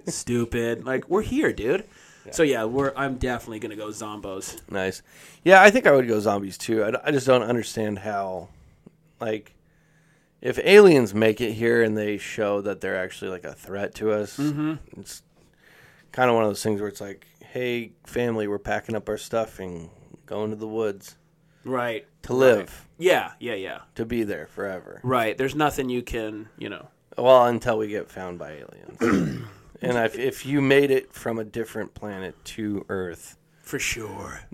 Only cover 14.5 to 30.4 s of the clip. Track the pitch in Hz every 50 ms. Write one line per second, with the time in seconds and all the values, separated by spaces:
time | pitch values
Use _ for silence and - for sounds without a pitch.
14.5 | 143 147 151 156 160 - - - - 95 98 - - - _ _ _ _ _ _
15.5 | _ _ _ _ - - - - _ _ _ _ - - 127 123 117 113 110 107
16.5 | 98 - - 110 104 101 104 101 98 - 104 98 98 - - _ _ _ - -
17.5 | - 127 127 123 120 120 117 107 - _ _ - - 120 120 120 113 110 107 101
18.5 | 101 101 - - 104 107 - - 113 104 92 - 107 104 - - - 113 110 -
19.5 | - - 95 92 87 85 82 85 - - - - - - _ - 92 104 107 107
20.5 | 110 107 110 110 110 113 110 104 98 95 - - - _ _ _ _ _ _ _
21.5 | _ _ - 123 131 123 120 120 110 107 - _ _ _ - - 120 127 131 127
22.5 | 113 104 90 - - - - _ _ - 165 190 - 123 98 92 - - 117 120
23.5 | 110 95 95 87 60 - - _ _ - 117 113 120 117 110 101 95 78 78 -
24.5 | - - 98 98 92 87 - 50 - - - 123 131 123 113 110 - - 131 135
25.5 | 135 151 156 143 - 147 131 127 123 123 123 - - 117 110 107 110 104 110 -
26.5 | _ - 113 104 98 - - - _ _ _ _ - - 120 127 131 127 120 120
27.5 | 120 110 - 123 113 110 107 104 104 98 - - - 95 92 90 90 85 76 73
28.5 | 78 73 62 - - 50 50 - - - 117 117 101 92 85 73 62 60 57 -
29.5 | - - - - - - - 127 123 120 113 110 - 113 127 135 110 -